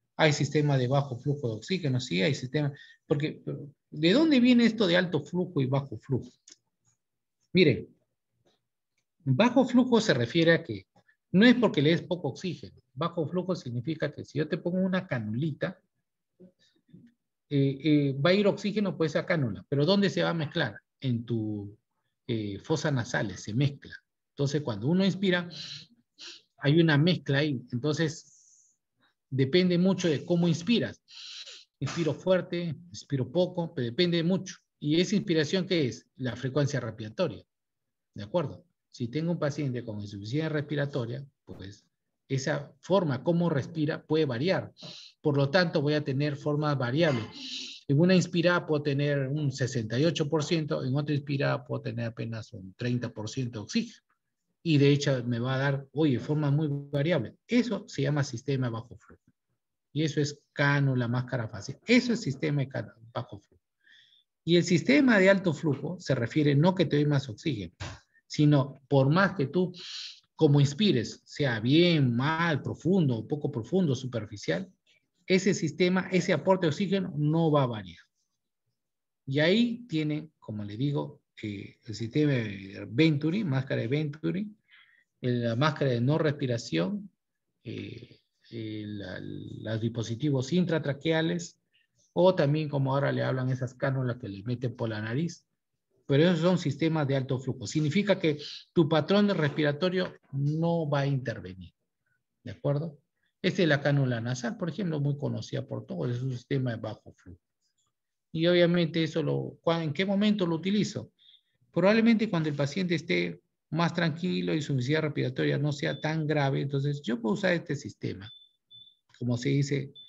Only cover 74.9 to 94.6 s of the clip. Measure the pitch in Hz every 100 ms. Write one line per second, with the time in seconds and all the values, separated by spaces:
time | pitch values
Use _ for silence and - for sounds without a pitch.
74.9 | _ _ _ - 185 190 151 156 - 180
75.9 | 185 185 185 196 151 190 185 165 139 185
76.9 | 196 180 143 147 160 160 147 123 110 92
77.9 | 85 _ _ _ _ _ _ _ _ _
78.9 | _ _ _ - 139 160 220 240 226 -
79.9 | 156 151 151 160 _ - 104 104 107 143
80.9 | 143 - - _ - 107 101 - - -
81.9 | 104 113 151 147 127 107 98 98 101 101
82.9 | 120 160 143 156 208 185 131 127 123 117
83.9 | 147 151 147 165 175 214 - _ - _
84.9 | _ _ _ 127 120 117 113 151 143 139
85.9 | 120 127 160 160 - 131 117 - 160 190
86.9 | 202 - _ _ _ _ _ 110 107 101
87.9 | 113 123 - _ _ _ 117 110 107 104
88.9 | 104 95 98 101 98 101 - 110 110 117
89.9 | 117 113 113 151 131 120 180 175 160 139
90.9 | 139 160 160 165 175 170 - _ _ _
91.9 | _ _ 170 185 180 143 151 151 143 135
92.9 | 139 135 127 123 131 127 127 127 - 139
93.9 | 131 123 117 98 98 110 120